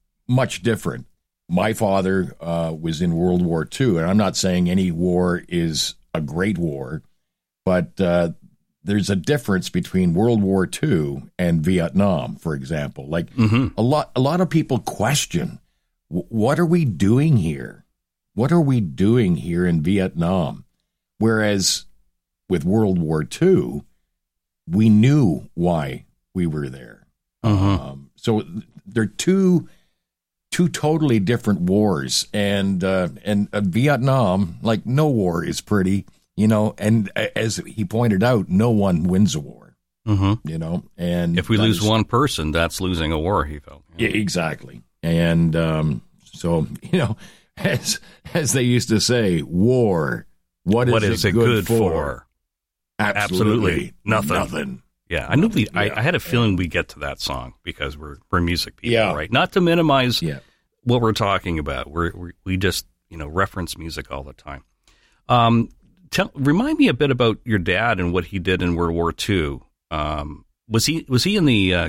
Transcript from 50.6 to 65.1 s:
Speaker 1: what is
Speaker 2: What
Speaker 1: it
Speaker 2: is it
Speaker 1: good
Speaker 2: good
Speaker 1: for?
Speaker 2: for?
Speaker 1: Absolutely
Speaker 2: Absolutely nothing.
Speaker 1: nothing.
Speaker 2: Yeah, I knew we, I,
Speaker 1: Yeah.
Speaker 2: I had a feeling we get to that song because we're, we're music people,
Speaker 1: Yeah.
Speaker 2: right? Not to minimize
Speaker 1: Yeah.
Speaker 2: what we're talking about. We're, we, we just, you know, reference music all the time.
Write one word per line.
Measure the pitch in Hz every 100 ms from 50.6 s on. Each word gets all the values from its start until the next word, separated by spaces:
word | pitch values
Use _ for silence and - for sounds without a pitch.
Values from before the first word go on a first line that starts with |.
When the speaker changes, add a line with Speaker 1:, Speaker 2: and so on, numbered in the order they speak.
Speaker 1:
what | - 110 127
is |
Speaker 2:
What | 113
Speaker 1:
it | 104
Speaker 2:
is | 87
it | 107
Speaker 1:
good | 95 117 113 87
Speaker 2:
good |
Speaker 1:
for? | 117 98
Speaker 2:
for? | 82 71 64 - _ _ _ _ _ _ -
Speaker 1:
Absolutely | 104 101
Speaker 2:
Absolutely | 104 92 110 113 101 80 - -
nothing. | 101 110 73 90
Speaker 1:
nothing. | 95 78 71 64 - _ _
Speaker 2:
Yeah, | 85 64
I | 110
knew | 214
we, | 214 104
I, | - 104
Speaker 1:
Yeah. | -
Speaker 2:
I |
had | 131
a | 175
feeling | - 120 113 90
we | 87
get | 87 80
to | -
that | 71 67
song | - 65 64 -
because | - 76 71 71
we're, | 73 71 _
we're | 92
music | 87 87 - -
people, | -
Speaker 1:
Yeah. | 117 104
Speaker 2:
right? | 76 80
Not | 123 170
to | -
minimize | 175 170 160 135 127 117
Speaker 1:
Yeah. | 80 69 - _ _ _
Speaker 2:
what | - 123
we're | 117
talking | 107 101 95 - 82
about. | 71 67 69
We're, | 76 85
we, | 90 87 -
we | - 92
just, | 95 - - _ _
you | 82
know, | 73
reference | 80 98 - 85 -
music | 80 76 73
all | 69
the | 67
time. | 65 - 69 - _ _ _ _